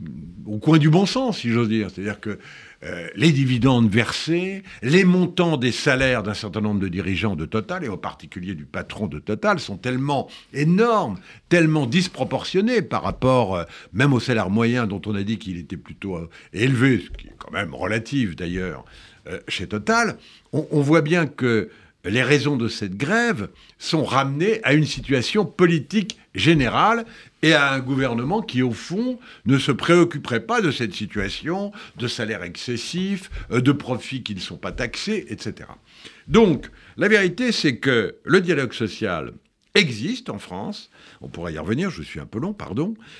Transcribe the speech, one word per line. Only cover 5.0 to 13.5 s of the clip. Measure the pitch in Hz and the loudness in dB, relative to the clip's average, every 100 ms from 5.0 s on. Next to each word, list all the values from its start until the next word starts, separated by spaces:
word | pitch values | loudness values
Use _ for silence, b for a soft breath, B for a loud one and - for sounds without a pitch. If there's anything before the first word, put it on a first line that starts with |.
montants | 180 180 180 175 170 151 | 6 4 2 2 0 2
des | 123 | 0
salaires | 110 - 131 131 123 | 0 0 2 2 0
d'un | 101 | -2
certain | 104 107 107 | -6 -6 -4
nombre | 107 104 | 0 0
de | 95 | -2
dirigeants | 87 92 92 110 | -4 -4 -2 -2
de | 87 | -2
Total, | 80 110 - 180 | -4 -4 -4 -8
et | 139 | -6
en | 90 | -8
particulier | - - 78 - 90 | -10 -12 -16 -12 -10
du | 87 | -10
patron | 71 - 85 - 101 | -10 -10 -10 -8 -6
de | 76 | -6
Total, | - 107 208 190 | -6 -2 0 -2
sont | - 95 | -4 -8
tellement | 123 127 139 139 - B B | -4 -4 -2 -4 -4 B B
énormes, | 135 151 180 233 220 151 90 B B _ | -2 2 4 4 2 0 -6 B B _
tellement | 175 160 156 127 | 4 4 2 2
disproportionnés | 151 185 - 127 131 - 180 214 240 | 0 0 -4 -4 -4 -2 0 2 0
par | 139 117 | -2 -4
rapport, | 80 - 127 127 104 | -4 0 2 4 2